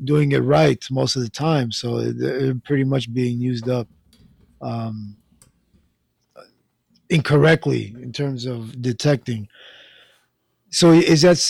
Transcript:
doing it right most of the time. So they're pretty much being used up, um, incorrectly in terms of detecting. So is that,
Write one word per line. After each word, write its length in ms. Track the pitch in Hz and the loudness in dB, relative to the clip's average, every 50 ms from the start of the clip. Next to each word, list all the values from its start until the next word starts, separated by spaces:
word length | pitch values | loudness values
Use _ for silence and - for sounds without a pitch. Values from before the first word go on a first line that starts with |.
| 156 | -4
doing 280 | 127 147 151 151 143 139 | 0 0 2 2 2 2
it 60 | 135 | 0
right 440 | 123 123 147 151 160 147 131 104 - - | 2 2 4 4 4 4 2 0 -4 -6
most 260 | 131 131 131 127 - | -4 -2 -2 0 -2
of 60 | 131 123 | -2 -4
the 60 | 113 | -6
time. 420 | - - 139 160 165 147 127 117 107 | -6 -4 -2 0 0 0 0 -2 -4
So 400 | - - 120 120 117 117 120 117 | -6 -6 -4 -4 -2 -4 -4 -4
they're 420 | 120 123 131 135 131 135 135 131 | -4 -4 -4 -4 -2 -2 -4 -4
pretty 300 | 123 - - 143 139 135 | -4 -4 -4 -2 -2 0
much 280 | 135 135 135 117 117 117 | 0 -2 -2 -4 -4 -4
being 280 | 127 127 123 120 120 | -4 -4 -4 -4 -4
used 280 | 123 127 127 117 113 123 | -4 -4 -4 -4 -4 -4
up, 200 | 123 123 117 - _ _ _ _ _ _ _ _ _ _ _ _ _ _ | -4 -4 -6 -8 _ _ _ _ _ _ _ _ _ _ _ _ _ _
um, 560 | - 123 117 117 117 113 110 107 104 101 101 _ _ _ _ _ _ _ _ _ _ _ _ _ _ _ _ _ _ _ _ _ _ _ _ - - _ _ _ _ _ _ _ _ _ _ _ _ - | -12 -10 -8 -8 -8 -8 -10 -12 -14 -16 -20 _ _ _ _ _ _ _ _ _ _ _ _ _ _ _ _ _ _ _ _ _ _ _ _ -20 -20 _ _ _ _ _ _ _ _ _ _ _ _ -2
incorrectly 880 | 190 160 - - 143 147 143 156 160 160 - 147 131 123 107 101 104 120 | 0 0 0 2 2 4 4 4 4 2 2 -2 -2 -4 -4 -8 -12 -16
in 120 | 127 123 120 | -16 -12 -8
terms 340 | - 143 139 135 123 117 | -6 -6 -6 -6 -6 -8
of 340 | 131 123 120 113 113 - 127 | -8 -10 -10 -10 -12 -12 -8
detecting. 680 | 120 123 120 - - 147 147 123 - - 123 110 101 - _ - - - - - - - _ _ _ _ _ _ _ _ _ _ _ _ _ _ _ _ - | -6 -6 -4 -2 0 0 0 0 -2 -6 -8 -8 -10 -12 _ -20 -20 -20 -20 -20 -20 -20 _ _ _ _ _ _ _ _ _ _ _ _ _ _ _ _ -2
So 200 | - - 170 165 | 4 6 8 8
is 300 | 165 165 - 170 156 139 | 8 6 6 4 6 6
that, 140 | 175 175 - - | 6 4 4 2